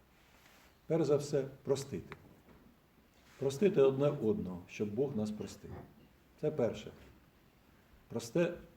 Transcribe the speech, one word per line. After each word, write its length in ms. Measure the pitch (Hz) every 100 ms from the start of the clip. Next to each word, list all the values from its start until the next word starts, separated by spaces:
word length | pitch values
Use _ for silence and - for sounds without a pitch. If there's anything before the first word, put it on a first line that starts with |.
| - - - - - - - - -
перш 180 | 165 143
за 100 | 143
все, 300 | 139 143 131 -
простити. 520 | - 135 - 90 - - - - - - - - _ _ - - - -
Простити 420 | 135 135 202 139
одне 280 | 135 135 143
одного, 520 | 143 110 95 90 90 -
щоб 220 | - 104
Бог 260 | 104 143 107
нас 160 | 107
простив. 400 | 107 101 - - - - - - - - -
Це 100 | 151
перше. 400 | 147 113 - - - - - - _ - _ _ - - - -
Просте 460 | 117 - 175 170 - -